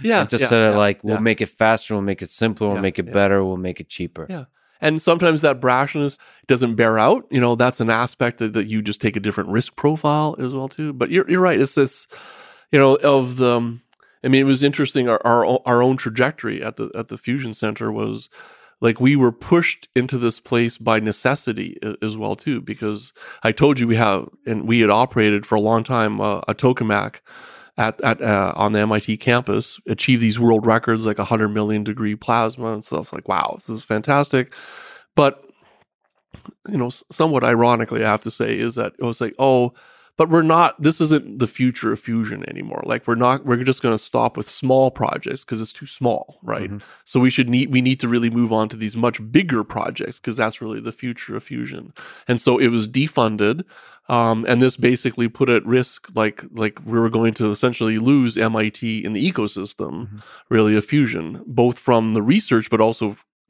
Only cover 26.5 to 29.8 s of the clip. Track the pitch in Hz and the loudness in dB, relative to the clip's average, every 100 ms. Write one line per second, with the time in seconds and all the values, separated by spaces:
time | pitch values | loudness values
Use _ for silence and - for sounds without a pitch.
26.5 | 110 131 127 110 104 101 - _ - - | 0 0 2 0 -2 -2 -10 _ -20 -20
27.5 | - - - 110 - 123 113 117 101 92 | -20 -18 -4 -4 0 -2 0 0 0 0
28.5 | - 104 107 107 107 - 107 - 120 123 | 0 0 2 2 0 -2 -4 0 0 2
29.5 | 104 - - | -2 -4 -12